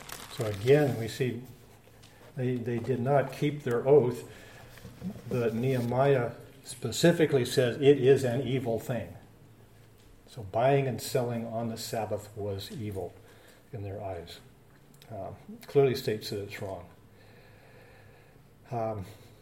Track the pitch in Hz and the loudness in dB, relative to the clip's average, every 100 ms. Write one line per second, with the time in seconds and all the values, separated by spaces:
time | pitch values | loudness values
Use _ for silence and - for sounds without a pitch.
0 | - - - - 110 98 117 147 143 110 | -16 -16 -12 -6 -6 -2 4 6 4 0
1 | 113 - 127 110 - - - - - - | -6 -4 -4 -4 -12 -20 -20 -20 -20 -20
2 | - - - - 127 123 110 117 110 123 | -20 -20 -14 -6 -2 -2 -2 -4 -2 -2
3 | 123 143 123 - 147 147 131 120 117 147 | 2 2 2 -2 -2 -2 -2 0 6 6
4 | 123 120 - - - - - - - - | 6 -2 -10 -18 -20 -20 -20 -20 -20 -12
5 | 185 - - 127 113 113 131 127 117 123 | -12 -10 -4 0 0 0 0 0 0 2
6 | 139 135 117 - - - - - 120 - | 4 4 2 -6 -18 -20 -18 -8 -6 4
7 | 170 170 151 139 120 - 123 113 139 143 | 4 6 4 4 2 2 2 4 6 8
8 | 123 131 139 120 113 131 117 113 - 117 | 8 6 4 -2 -2 -2 -2 -4 -2 -6
9 | 87 87 - - - - - - - - | -6 -14 -20 -20 -20 -20 -20 -20 -20 -20
10 | - - - - 95 - 160 139 131 110 | -20 -20 -18 -14 -4 0 4 4 2 -4
11 | - 135 120 117 113 113 117 110 - 113 | -4 -2 -2 -4 -6 -6 -6 -6 -6 -6
12 | 104 104 - 107 101 98 - 190 104 95 | -4 -6 -8 -8 -6 -6 -8 -10 -8 -6
13 | 87 - - - - - - 113 101 101 | -8 -12 -20 -20 -20 -20 -16 -12 -10 -8
14 | 98 87 85 - - - - - - - | -8 -10 -12 -18 -20 -20 -20 -20 -20 -20
15 | - 104 90 98 - 220 - 143 139 117 | -16 -12 -12 -14 -18 -18 -2 2 4 2
16 | - 107 - 104 98 - 98 92 - - | -4 -6 -6 -8 -8 -10 -10 -10 -14 -20
17 | - - - - - - - - - - | -20 -20 -20 -20 -20 -20 -20 -20 -20 -20
18 | - - - - - - - 120 110 101 | -20 -20 -20 -20 -20 -20 -8 -4 -4 -4
19 | 95 - - - | -10 -16 -20 -20